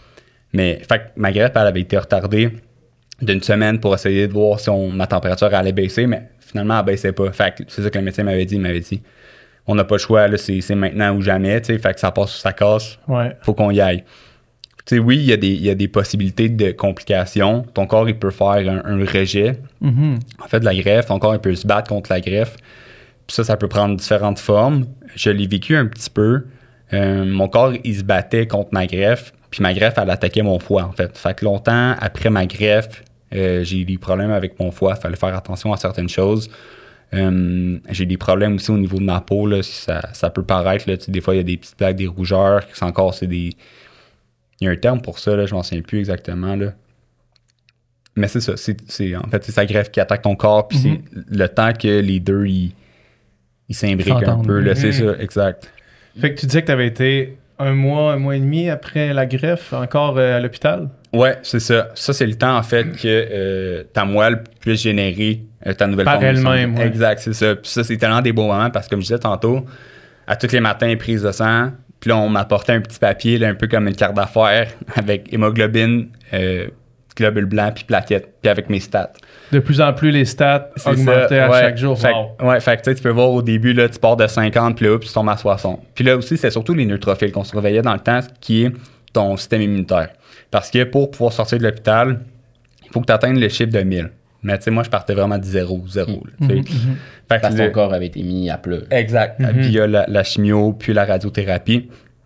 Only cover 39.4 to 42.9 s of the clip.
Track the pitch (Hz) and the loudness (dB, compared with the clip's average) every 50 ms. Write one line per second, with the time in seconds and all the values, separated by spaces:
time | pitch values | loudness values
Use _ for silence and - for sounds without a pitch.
39.4 | 104 104 101 98 95 - - - - - 85 85 - - - - - 87 - - | 0 0 0 0 -2 -4 -10 -12 -6 -6 -6 -6 -6 -10 -8 -4 -4 -4 -2 -2
40.4 | 92 - 95 92 87 95 98 101 - 98 92 90 - - 95 92 - 95 95 95 | -2 0 0 0 2 0 0 -2 -2 -4 -6 -6 -6 -6 -6 -4 0 0 0 0
41.4 | 87 87 90 85 - - - - 98 92 92 92 95 90 87 92 90 90 98 95 | 0 -2 -4 -6 -6 -12 -6 -2 -2 -2 0 -2 -4 -6 -4 -6 -4 0 2 2
42.4 | 98 98 101 98 - - - - 92 87 | 4 4 4 2 0 -4 -8 -6 -6 -4